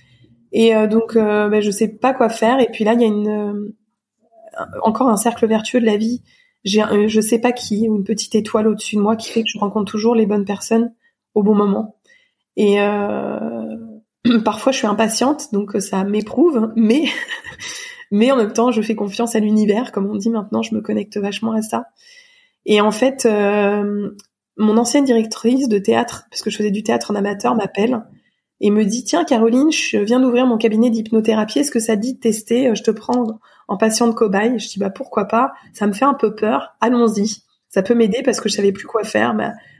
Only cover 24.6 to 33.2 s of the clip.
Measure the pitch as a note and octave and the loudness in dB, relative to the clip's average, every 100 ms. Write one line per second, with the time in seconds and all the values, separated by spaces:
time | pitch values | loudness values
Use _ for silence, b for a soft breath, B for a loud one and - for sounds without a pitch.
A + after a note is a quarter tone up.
24.6 | G#3+ A3+ A#3 D4 C4+ A#3 A3 - A3+ C4 | 2 4 4 2 4 2 0 -2 0 2
25.6 | C4+ G3+ G3 A3+ A#3+ - _ - G#3+ - | 2 0 2 0 0 -8 _ -8 -8 -4
26.6 | G#3 G3+ A3 A#3 - G3+ G3+ G3 A#3+ A#3 | -2 -2 -2 -2 -2 -2 -2 -2 -2 -2
27.6 | G3 G3 A#3 A#3 - b b b _ - | -2 -2 -2 -2 -8 b b b _ -2
28.6 | G#3 G#3+ G3+ A#3+ - E4 E4 A#3 A3+ B3+ | 2 2 0 -2 -4 -2 0 2 4 4
29.6 | D#4 D#4 - G#3 G3+ B3+ C4 A#3+ B3+ A3 | 2 0 -2 -2 0 2 2 2 2 2
30.6 | A3+ G#3+ A#3+ A3+ A3 A3 A3 A3 G#3+ D4 | 2 2 2 0 0 0 2 0 0 -2
31.6 | D4 A#3 A3+ G#3+ B3 C4 A3+ G#3+ - A#3+ | 0 -2 0 -2 -2 -2 -2 -2 -2 0
32.6 | C4 G3+ - A3 - B3 | 2 0 -2 -4 -2 -2